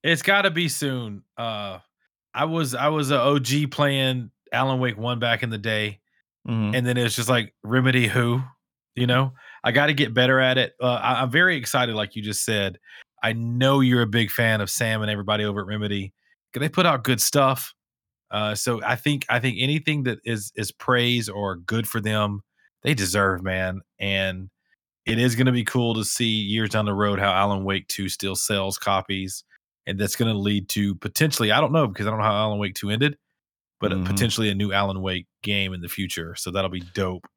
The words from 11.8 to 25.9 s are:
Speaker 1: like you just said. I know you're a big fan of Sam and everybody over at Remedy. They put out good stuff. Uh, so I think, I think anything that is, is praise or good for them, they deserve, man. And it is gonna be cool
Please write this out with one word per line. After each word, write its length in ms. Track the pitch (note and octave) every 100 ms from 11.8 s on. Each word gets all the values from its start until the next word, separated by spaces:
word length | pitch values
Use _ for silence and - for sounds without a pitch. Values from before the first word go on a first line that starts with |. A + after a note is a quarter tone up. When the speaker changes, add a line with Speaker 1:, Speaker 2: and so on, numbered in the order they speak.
| B2
Speaker 1:
like 220 | A2 G#2 -
you 60 |
just 220 | G#2 G2+
said. 340 | - G#2+ G2 F2+ _ - - _
I 100 | A2+
know 480 | A2+ A#2 A#2+ C3+ C#3
you're 220 | C3 B2
a 40 | A2+
big 240 | A2+ A2
fan 280 | - A2+ A2
of 80 | G2
Sam 320 | - A2+ A2
and 80 | G#2+
everybody 340 | G#2 G2+ G#2
over 160 | G#2 G2+
at 60 | F#2+
Remedy. 460 | G#2+ G#2 G2+ G2 _ _ _ _
They 160 | B2+ D3+
put 180 | - F3
out 180 | C#3
good 160 | A#2 B2
stuff. 520 | - C#3+ C3+ B2+ - _ _ _ _ _ _
Uh, 220 | G#2 G#2+
so 280 | G#2 - A#2
I 140 | - B2
think, 300 | D3+ C#3+ -
I 120 | A#2+
think 180 | B2+ G#2
anything 440 | C3 D3+ C#3+ D3+
that 140 | B2+ A2+
is, 280 | - A2+ G2+ -
is 160 | G#2
praise 560 | - - B2 A#2+ A#2+ G#2+
or 280 | G2+ G2+ F2+
good 300 | F2 A2+ G#2+
for 140 | A2+
them, 420 | G#2+ G#2+ G#2 G2+ - _ _ _
they 120 | -
deserve, 480 | C#3+ F#2+ G2+ G2 F#2
man. 400 | F#2+ F#2 F#2 F#2 - _
And 480 | G2+ G2 F#2+ F#2 F#2+ _ _ _ _ _
it 140 | - A2+
is 180 | B2 A2+
gonna 160 | C3
be 120 | B2
cool 300 | G#2 B2+ A#2